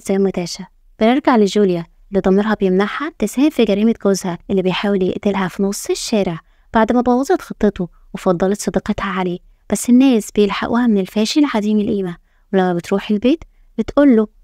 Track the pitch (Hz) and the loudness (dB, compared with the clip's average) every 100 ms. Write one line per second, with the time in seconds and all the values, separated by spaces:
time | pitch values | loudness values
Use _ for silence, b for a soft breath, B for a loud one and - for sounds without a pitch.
0 | - 196 196 185 170 - 180 _ _ - | 0 0 0 -2 -8 -10 -16 _ _ -2
1 | 220 262 285 240 202 208 202 175 165 _ | 0 2 2 4 4 2 2 0 -6 _
2 | - 190 190 190 214 208 190 185 202 - | -6 -2 2 2 2 0 0 0 0 -4
3 | 302 - 208 - 302 - 220 202 220 220 | -8 -6 -4 0 0 2 2 2 0 2
4 | 202 190 185 170 - 190 180 180 202 202 | 0 0 -2 -8 -4 -2 0 -2 -2 0
5 | 180 - 208 196 185 - 196 202 - 359 | -2 -2 -2 -2 -4 -2 -4 -4 -6 -6
6 | - 214 185 160 - _ _ 226 220 240 | -2 -2 -2 -6 -12 _ _ 0 2 2
7 | 247 247 277 349 - - 208 - 175 _ | 2 0 0 -2 -4 -2 -2 -2 -8 _
8 | _ - 190 175 190 208 - 170 - 208 | _ -6 -2 0 0 -2 -2 -4 -4 -6
9 | 196 185 180 175 _ _ - 208 - 247 | -6 -4 -4 -6 _ _ -6 -4 2 4
10 | 269 240 - - 202 - - 233 247 202 | 6 2 0 0 0 0 -2 0 2 0
11 | 185 208 220 311 285 220 208 214 208 202 | 0 -2 -2 0 0 0 0 0 0 -2
12 | 185 175 _ _ _ 190 185 170 - 196 | -4 -10 _ _ _ 0 0 -2 -2 -4
13 | - 208 240 330 - _ _ - 220 - | -2 0 0 0 -4 _ _ -8 -4 2
14 | 285 220 214 _ | 4 4 2 _